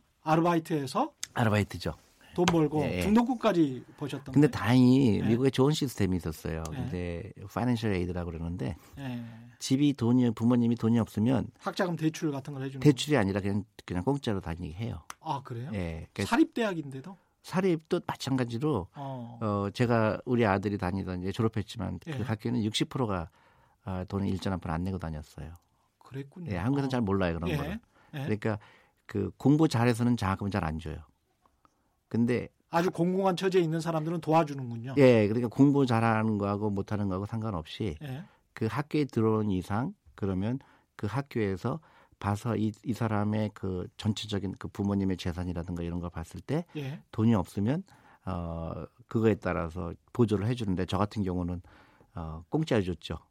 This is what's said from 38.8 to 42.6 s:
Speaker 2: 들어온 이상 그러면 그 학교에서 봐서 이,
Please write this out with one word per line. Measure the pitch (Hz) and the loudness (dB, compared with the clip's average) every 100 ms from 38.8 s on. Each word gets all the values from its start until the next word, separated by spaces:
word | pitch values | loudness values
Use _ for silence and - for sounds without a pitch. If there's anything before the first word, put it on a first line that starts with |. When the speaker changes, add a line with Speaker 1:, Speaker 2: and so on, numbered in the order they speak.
| 147 151 135 | -2 -2 0
Speaker 2:
들어온 | 120 110 110 107 | 2 2 2 0
이상 | 92 - 104 156 - _ | -2 -2 -2 -4 -8 _
그러면 | - 98 92 107 135 - _ _ | -6 -4 -2 -2 -4 -8 _ _
그 | - 101 | -8 -6
학교에서 | 123 139 120 101 92 117 160 - _ _ _ | -4 -4 -2 -2 -2 -4 -6 -10 _ _ _
봐서 | 101 101 120 | -4 -2 -2
이, | 104 | 0